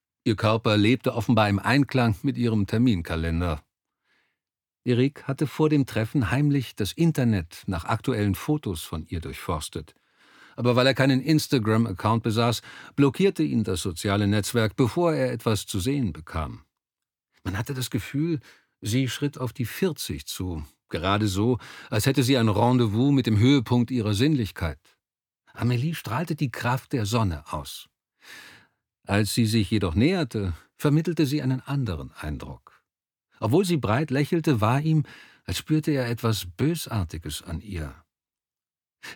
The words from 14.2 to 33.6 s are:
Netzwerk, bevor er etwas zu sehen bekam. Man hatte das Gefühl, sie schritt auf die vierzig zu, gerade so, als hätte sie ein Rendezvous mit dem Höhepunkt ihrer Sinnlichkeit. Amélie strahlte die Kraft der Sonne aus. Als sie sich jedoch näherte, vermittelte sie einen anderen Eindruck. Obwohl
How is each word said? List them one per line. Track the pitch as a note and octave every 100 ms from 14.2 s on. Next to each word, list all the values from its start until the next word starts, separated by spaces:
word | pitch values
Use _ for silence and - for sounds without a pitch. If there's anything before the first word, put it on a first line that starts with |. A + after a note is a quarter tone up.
| G2+
Netzwerk, | G#2 F#2+ A#2 A2 -
bevor | B2 - E3+
er | D3 B2+
etwas | A#2+ A#2 G#2 -
zu | G2+
sehen | G#2+ C#3+ G#2+
bekam. | D2+ D#2 E2 C#2+ A#1 _ _ _ _ _ _ _ _
Man | G2 F#2
hatte | B2+
das | C3 B2
Gefühl, | G#2+ - C#3 E3 D3+ - - _ _
sie | A2 B2 C3
schritt | - C#3+ -
auf | B2+
die | - A#2
vierzig | - F#3+ D3 - C#2 -
zu, | - F#2 E2 D2 _ _
gerade | E2 F2+ G2+ G#2+
so, | F#2 A2+ B2 - - -
als | A2 C3+
hätte | C3+
sie | A#2+ C3+
ein | A2+
Rendezvous | G2+ A#2 B2+ A2+ G#2+ C#3
mit | C#3 A#2+
dem | G#2
Höhepunkt | B2 C#3+ A#2 B2 A#2+
ihrer | B2+ G#2
Sinnlichkeit. | G2+ C#3+ C#3+ G2+ - F2 C#2 _ _ _ _ _ _ _
Amélie | - A#2 A#2+ D3+
strahlte | D#3+ - B2 F3 D#3
die | C#3
Kraft | - B2 C3+ -
der | C3+
Sonne | G2+ A#2 G#2 D2+ -
aus. | D#2 C#2 - - _ _ _ - - - - _ _ _ _ -
Als | G2+ G#2
sie | -
sich | A2 A2+ G2
jedoch | A2 F#2
näherte, | D#2+ C#3+ F#3+ C#3+ A2+ F#2 E2 _ -
vermittelte | D3+ D3 E3+ E3 C#3+
sie | D3
einen | C3 C3
anderen | - C#3+ A2+ D#2 C2
Eindruck. | - D2+ C#2 - C2 _ _ _ _ _ _ _ -
Obwohl | A2 D#3